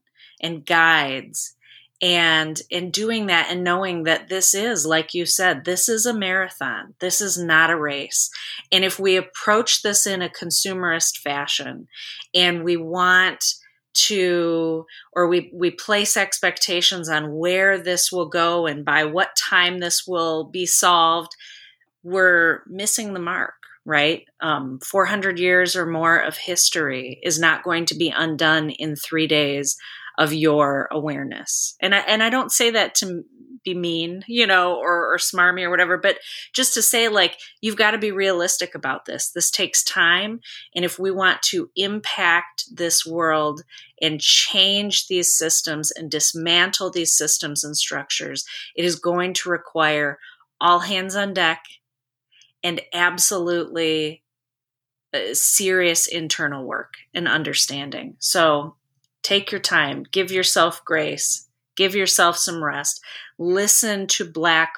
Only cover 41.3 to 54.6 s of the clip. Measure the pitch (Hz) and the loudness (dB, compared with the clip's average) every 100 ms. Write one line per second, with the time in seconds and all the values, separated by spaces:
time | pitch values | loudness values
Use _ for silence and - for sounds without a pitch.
41.3 | - - 180 - 180 196 214 - - 175 | 2 0 -2 -4 -4 -4 -4 -6 0 2
42.3 | 170 175 - - 151 170 160 160 165 160 | 2 -2 -10 -12 -6 -2 0 -2 -2 0
43.3 | 156 151 147 - - - - 160 151 - | 0 0 -4 -12 -20 -20 -4 -2 0 2
44.3 | - - 196 190 202 208 - - 185 170 | 2 2 2 2 2 -2 -2 -2 0 2
45.3 | - 160 - - 151 151 - 160 151 - | 2 2 0 -2 -4 -4 -6 -6 -2 0
46.3 | 165 165 170 185 202 190 180 165 - 151 | 0 0 2 2 0 -4 -2 0 0 2
47.3 | - 156 147 147 147 - 147 143 - 151 | 0 -2 -4 -4 -4 -4 -4 -4 -6 -6
48.3 | 135 - - - - 175 165 175 175 180 | -8 -10 -12 -12 -4 -2 -2 -2 -2 -2
49.3 | 180 185 170 - 160 156 151 147 139 - | -4 -4 -4 -4 0 2 2 -2 -4 -14
50.3 | - _ - 170 175 175 190 190 196 202 | -20 _ 0 4 4 2 -4 -2 -4 -2
51.3 | 185 165 160 - - _ _ _ _ _ | 2 2 0 -8 -20 _ _ _ _ _
52.3 | _ _ _ 175 165 - 175 175 180 - | _ _ _ -6 -4 -4 0 2 2 0
53.3 | 196 175 170 160 165 160 156 151 160 _ | 0 0 0 -2 -2 0 0 -2 -8 _
54.3 | _ _ _ | _ _ _